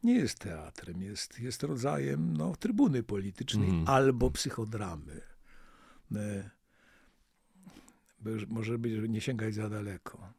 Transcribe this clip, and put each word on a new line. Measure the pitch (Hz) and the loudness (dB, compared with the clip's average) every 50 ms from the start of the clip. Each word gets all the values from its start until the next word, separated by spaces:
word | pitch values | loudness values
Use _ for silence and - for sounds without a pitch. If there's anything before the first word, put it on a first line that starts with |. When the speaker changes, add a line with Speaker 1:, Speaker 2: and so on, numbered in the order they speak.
| - | 6
Speaker 1:
nie | 233 247 | 6 6
jest | 247 165 117 - - | 6 6 2 0 -4
teatrem, | - 104 82 78 76 78 - - - - 85 87 | -8 -8 -8 -8 -10 -12 -14 -14 -12 -10 -6 -6
jest, | 95 98 104 98 - - - - | -6 -6 -6 -8 -8 -10 -8 -8
jest | 120 127 123 - - | -6 -6 -4 -4 -2
rodzajem, | 147 151 127 117 139 151 147 135 139 135 147 160 170 165 151 | -2 -2 0 0 0 0 2 0 0 0 2 0 0 0 0
no, | 151 180 175 | 0 -2 -2
trybuny | - - - 233 208 285 233 139 123 113 | 0 0 0 4 6 6 6 6 2 0
politycznej | - 104 101 98 101 92 - - - - 107 101 92 | -2 -4 -4 -4 -6 -6 -6 -6 -2 2 2 4 4
Speaker 2:
Mhm. | 92 85 80 80 | 4 4 4 6
Speaker 1:
albo | 135 131 135 135 131 120 123 127 | 6 8 8 6 6 6 4 2
psychodramy. | 127 - - - - - 113 107 110 107 104 92 82 76 76 73 76 76 - - - - - - - - - - - - - - - - _ - 110 | 2 0 -4 -4 -4 -4 -6 -4 -4 -6 -4 -4 -6 -8 -10 -12 -14 -14 -14 -16 -20 -20 -20 -20 -20 -20 -20 -20 -20 -20 -20 -20 -20 -20 _ -8 -6
E, | 104 104 104 101 98 95 98 - _ _ _ _ _ _ _ _ _ _ _ _ _ _ _ _ _ _ _ _ - - - - - - - _ _ _ _ _ _ | -4 -4 -4 -4 -6 -8 -8 -14 _ _ _ _ _ _ _ _ _ _ _ _ _ _ _ _ _ _ _ _ -20 -20 -20 -20 -20 -20 -20 _ _ _ _ _ _
bo | 113 107 | -8 -4
już | 110 110 104 101 | -4 -4 -4 -4
może | 110 113 110 107 117 117 | -4 -4 -2 -2 -2 -2
być, | 117 120 110 | -2 -2 -2
żeby | 110 107 113 | 0 -2 0
nie | 113 110 | -2 -2
sięgać | 107 - 131 113 107 110 107 | -2 -2 -2 -2 -2 -2 -2
za | 104 110 107 | -2 -4 -4
daleko. | 104 107 104 101 95 90 _ - - - - 95 113 | -4 -4 -6 -6 -8 -8 _ -14 -16 -14 -18 -18 -20